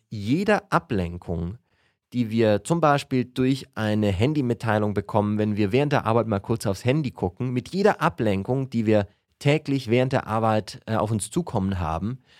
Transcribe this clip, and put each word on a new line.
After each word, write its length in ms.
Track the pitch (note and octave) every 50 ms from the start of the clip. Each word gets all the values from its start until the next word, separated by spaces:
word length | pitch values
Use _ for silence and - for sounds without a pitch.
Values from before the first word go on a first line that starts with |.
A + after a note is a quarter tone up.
| _ -
jeder 640 | - G#2+ G2 G#2+ C3 E3+ G#3 G3 G#3 F#3+ - -
Ablenkung, 880 | - E3 - - C3 G2 F2+ E2+ F2 F2 - - F2 E2+ E2+ E2+ A2 - _ _ _ _ _ _ _ _ _ _ -
die 180 | B2 A#2+ G#2+
wir 320 | A2 A2+ A2+ G#2+ G#2 G2+ -
zum 160 | - E3+ E3+
Beispiel 460 | D#3+ D3+ C#3+ C#3+ - - C#3 B2+ B2
durch 420 | B2 - - B2+ B2+ C#3 C3 - - -
eine 320 | - A2 G#2+ G#2+ G#2+ G#2+ G#2
Handymitteilung 840 | F#2+ E2+ A2 C#3 D#3 D3+ C3 A#2+ A#2+ - - A2+ G#2+ G#2+ G#2+ G#2 G2+
bekommen, 440 | G#2 G2+ - - A2 G2+ G#2 G#2+ G#2
wenn 200 | G#2+ G#2+ G#2 G2+
wir 160 | G#2+ G2 F#2+
während 180 | B2 D3 D3
der 140 | C#3+ B2 -
Arbeit 200 | G#2+ A2+ A#2 A2 A2
mal 120 | G#2+ G2
kurz 260 | - - A#2 G#2 -
aufs 200 | A2+ F#2+ - -
Handy 260 | A#2+ C3 D#3 D3+ B2
gucken, 400 | - - - - - - B2 C3
mit 220 | B2 B2+ - - -
jeder 280 | F#3 G3 G3 D#3 -
Ablenkung, 680 | D3+ D#3+ D#3+ - B2 G#2+ G2 F#2+ G2 - B2 C3+ C3+ B2+
die 160 | - A#2 A2
wir 220 | G#2+ G#2+ G#2+ G2+ G2 _ _ _ _ _ -
täglich 500 | - D3 C#3+ D#3 D3+ - C#3 C#3 C3 A2+
während 240 | A2+ B2 B2+ C3 C#3
der 120 | A#2+ -
Arbeit, 540 | - G#2+ A2+ A2 A2+ A2 G#2+ G2 - - - -
äh, 100 | - A2+
auf 160 | G#2+ F#2+ G#2+
uns 180 | A2+ G#2+ - -
zukommen 520 | - F3 F3 - - A2+ F#2 F#2+ G2 F2+
haben, 380 | F2 D2+ D#2+ E2 F#2+ G#2+ B2+ B2+ _ _ _ _